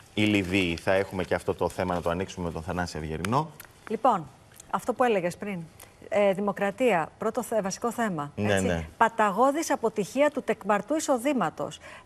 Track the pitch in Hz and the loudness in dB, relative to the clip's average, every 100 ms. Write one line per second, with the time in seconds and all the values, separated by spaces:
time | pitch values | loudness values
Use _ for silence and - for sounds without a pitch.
0 | - - 107 104 90 98 87 85 - 95 | -10 0 4 4 2 2 2 0 2 2
1 | 98 95 85 90 - 90 87 - 92 87 | 2 -2 -2 -2 -2 -2 -2 0 -2 0
2 | 85 85 92 - 85 80 80 87 87 78 | -2 -2 -4 -4 -6 -6 -6 -4 -4 -4
3 | 78 78 95 131 160 - - - - 220 | -6 -4 0 0 -2 -8 -20 -20 -8 0
4 | 269 202 147 - - - - 196 - 220 | 2 0 -2 -16 -20 -20 -6 -6 -4 0
5 | 247 202 175 - 208 185 160 - - - | 2 2 0 -6 -8 -8 -10 -16 -20 -20
6 | - 202 202 190 202 190 202 196 254 180 | -4 2 4 2 0 0 -2 2 2 2
7 | 151 - 214 226 214 220 190 180 240 226 | 0 -4 -4 -4 -2 -2 -2 -2 -4 -2
8 | 226 165 147 - 104 98 95 85 80 - | -2 -2 -6 -2 2 2 2 0 -4 2
9 | 226 - 214 185 262 285 311 285 226 214 | 2 4 2 4 2 2 0 0 0 -2
10 | 185 262 294 262 - 214 196 202 - 311 | -4 2 2 2 -2 -4 2 0 2 -2
11 | - 262 254 262 160 - - - - - | 0 0 2 0 -2 -2 -8 -10 -18 -20